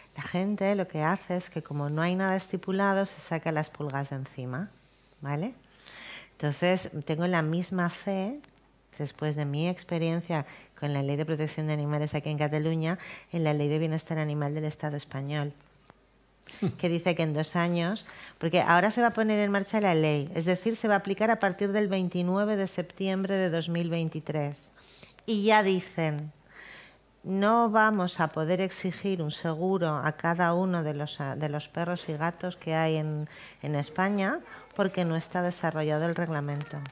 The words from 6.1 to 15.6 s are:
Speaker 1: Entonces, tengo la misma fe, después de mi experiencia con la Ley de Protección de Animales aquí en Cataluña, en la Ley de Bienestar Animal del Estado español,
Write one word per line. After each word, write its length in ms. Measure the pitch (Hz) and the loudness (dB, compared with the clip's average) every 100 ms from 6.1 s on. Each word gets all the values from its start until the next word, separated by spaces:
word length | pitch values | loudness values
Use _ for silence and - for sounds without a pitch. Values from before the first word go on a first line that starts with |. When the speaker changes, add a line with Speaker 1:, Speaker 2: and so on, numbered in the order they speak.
| - - | -16 -18
Speaker 1:
Entonces, 580 | - 147 143 180 185 - 156 | -4 -2 2 2 2 0 -6
tengo 220 | 147 156 175 | -4 0 2
la 160 | 180 | 2
misma 480 | 156 170 180 185 175 | 2 0 0 0 0
fe, 500 | - - 190 190 285 - - _ _ _ - | -2 -4 -2 -2 -6 -12 -20 _ _ _ -8
después 380 | 143 - 151 151 | -8 -4 -2 -2
de 80 | |
mi 240 | 147 143 165 | -2 0 0
experiencia 800 | 180 - 170 165 165 170 165 139 - - - | -2 -4 -2 0 0 0 -2 -4 -10 -20 -6
con 140 | 147 | -2
la 100 | 143 | 0
Ley 140 | 139 143 | 0 0
de 100 | 156 | 0
Protección 400 | 156 156 151 156 | -2 -2 -2 -2
de 60 | |
Animales 400 | 151 147 147 151 | 0 0 0 0
aquí 160 | 151 151 | -2 -2
en 80 | 147 | -2
Cataluña, 600 | 151 151 156 165 160 180 - - - | 0 0 0 0 0 -2 -6 -16 -8
en 120 | 170 | -2
la 80 | 156 | 0
Ley 140 | 151 147 | 2 2
de 100 | 156 | 2
Bienestar 400 | 160 160 - 160 | 0 -2 -2 -2
Animal 360 | 151 147 143 | -2 -2 -2
del 100 | 151 | -2
Estado 320 | 156 151 151 147 | -4 -4 -6 -6
español, 560 | - 135 139 147 143 143 | -6 -8 -4 -2 -2 -6